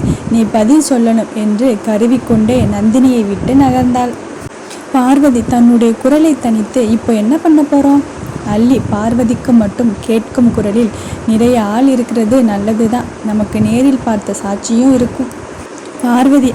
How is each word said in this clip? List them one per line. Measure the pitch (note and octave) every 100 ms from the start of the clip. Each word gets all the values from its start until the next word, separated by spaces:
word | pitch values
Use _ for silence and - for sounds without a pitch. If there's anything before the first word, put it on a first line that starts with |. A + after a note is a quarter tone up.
| - - -
நீ | A#3 A3
பதில் | A3+ G#3+ D4+ D4
சொல்லணும்" | B3+ A3+ A3+ G#3 A3+
என்று | G#3+ G#3 C4 G#3 -
கருவிக்கொண்டே | G#3+ A#3 B3+ - A3+ A3 B3+ G3+
நந்தினியை | G3+ G#3+ A#3+ C4 B3 G3+
விட்டு | F#3+ F3
நகர்ந்தாள். | C4 C4+ B3+ B3 B3 B3 A#3 - - - - - - -
பார்வதி | C4 B3+ C4+ C#4+ A#3+ A3+
தன்னுடைய | B3 A#3+ A#3+ A#3
குரலை | A3+ C4 D4+ D#4+ D4+
தணித்து, | B3 A3 G3+ C4 A3
"இப்போ | A3+ -
என்ன | A3+ G#3+ D#4+
பண்ண | E4+ D4+
போறோம்?" | D4 C#4+ C#4 C#4+ C#4+ - - - -
அல்லி | G#3 A#3 C4 -
பார்வதிக்கு | G#3 A3 A#3 A#3+ A#3+ -
மட்டும் | A#3+ G3+ F#3+ A#3+ G3 -
கேட்கும் | A3+ A3 - A#3+
குரலில், | G#3+ G#3 G#3 A3+ - - - -
"நிறைய | A3 A#3+ B3
ஆள் | G#3 A3 C4+
இருக்கிறது | C4 A#3+ A#3 G#3+ C4
நல்லதுதான், | A#3 G3+ G3+ A3 A3+ A#3+ - - A3
நமக்கு | G#3+ G#3 G#3+
நேரில் | G#3+ A#3 C4+ C4 -
பார்த்த | G#3+ -
சாட்சியும் | - G3 G3+ - A3+ C4
இருக்கும்." | C4 A#3+ - B3 - - - - - - -
பார்வதி | B3 A#3+ C4+ C#4 B3